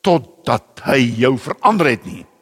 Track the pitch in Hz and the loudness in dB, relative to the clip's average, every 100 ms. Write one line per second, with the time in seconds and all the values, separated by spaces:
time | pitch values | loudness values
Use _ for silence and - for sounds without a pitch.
0 | 196 165 - _ - 120 _ - - 135 | 2 0 -2 _ -4 -4 _ -10 -2 2
1 | 120 117 127 127 - - - 214 151 113 | 0 2 0 0 -6 -2 0 2 0 -2
2 | - 90 - _ | -8 -18 -20 _